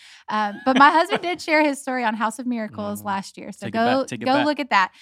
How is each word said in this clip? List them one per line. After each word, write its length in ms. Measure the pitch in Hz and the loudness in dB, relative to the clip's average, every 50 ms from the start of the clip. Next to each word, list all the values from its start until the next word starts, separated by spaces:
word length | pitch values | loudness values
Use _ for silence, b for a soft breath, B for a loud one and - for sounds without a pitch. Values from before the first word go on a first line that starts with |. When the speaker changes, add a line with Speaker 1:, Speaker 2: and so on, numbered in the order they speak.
| B B B B B - | B B B B B -6
Speaker 1:
Um, 320 | 214 214 214 208 208 - - | -4 -2 -2 -2 -4 -4 -2
but 140 | 254 262 269 | 0 6 8
my 140 | 277 294 | 8 8
husband 300 | 339 320 349 339 - - 359 | 8 6 2 2 0 -2 -2
did 180 | 349 359 - | -4 -4 -4
share 200 | - 349 311 311 302 | -2 0 2 2 2
his 180 | 294 277 - | 2 0 -4
story 240 | - 269 254 254 247 | -6 -6 -4 -2 -2
on 80 | 220 226 | -2 -2
House 260 | 214 226 214 220 - | -2 -4 -4 -4 -6
of 60 | 254 247 | -6 -6
Miracles 540 | 240 226 220 208 - 220 208 208 208 208 | -6 -6 -6 -8 -8 -8 -8 -8 -8 -8
Speaker 2:
Mm. 40 | 208 | -6
Speaker 1:
last 320 | 208 196 196 196 - - - | -6 -6 -6 -6 -10 -14 -16
year. 140 | 196 - | -16 -16
So 140 | 196 - 202 | -14 -12 -10
Speaker 2:
Take 100 | 202 202 | -6 -2
it 20 | 226 | 0
back, 160 | 226 240 254 269 | 2 2 2 0
Speaker 1:
go, 80 | 262 | -2
Speaker 2:
take 160 | - 254 226 | -4 -8 -6
it 40 | 233 | 0
Speaker 1:
go 80 | 254 262 | 0 2
Speaker 2:
back. 100 | 285 294 | 2 2
Speaker 1:
look 140 | 302 294 277 | 0 -2 -2
at 80 | 294 - | -2 2
that. 240 | 220 196 185 - B B | 2 2 2 2 B B